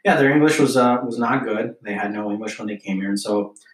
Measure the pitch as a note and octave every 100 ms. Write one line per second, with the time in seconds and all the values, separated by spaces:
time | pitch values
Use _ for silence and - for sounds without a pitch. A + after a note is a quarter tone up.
0 | G3 D#3 C#3 D3+ D3+ D3+ C3 B2+ B2 A#2+
1 | B2 A#2 A#2 C3+ A2+ G#2+ A#2+ - G#2 G2+
2 | G#2 G#2 G#2 G#2 A2 - G#2 G#2 G2+ F#2+
3 | G2 G2+ A2 G#2 G2+ - _